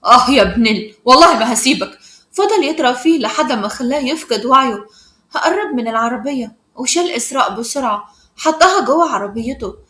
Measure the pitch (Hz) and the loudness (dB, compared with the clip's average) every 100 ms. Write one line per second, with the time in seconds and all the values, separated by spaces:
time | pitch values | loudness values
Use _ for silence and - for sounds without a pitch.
0 | - 247 247 269 190 202 226 214 - - | 4 4 4 4 2 2 0 0 -4 -10
1 | - 262 339 294 220 247 262 240 - - | 4 6 6 4 0 -2 0 0 -2 -12
2 | - - _ - 392 427 311 320 269 254 | -20 -20 _ -2 0 2 0 0 0 0
3 | 320 330 220 - 294 247 202 - 247 277 | 0 0 0 -2 -2 -2 -4 -6 -4 -2
4 | 262 311 - 220 240 269 254 208 - _ | -2 -4 -4 -4 2 2 2 -2 -10 _
5 | _ _ _ - - 370 415 262 226 226 | _ _ _ -4 -2 -2 -4 -6 -4 -2
6 | 233 240 226 277 233 - _ _ 254 330 | -4 -4 -6 -6 -8 -12 _ _ -4 -2
7 | 349 233 233 269 240 208 233 285 254 208 | -2 -4 -6 -4 -4 -4 -8 -4 -4 -4
8 | - _ _ _ 311 320 370 381 233 294 | -8 _ _ _ -2 4 4 4 0 2
9 | 339 226 202 208 226 269 202 - | 2 0 -6 -8 -8 -8 -10 -12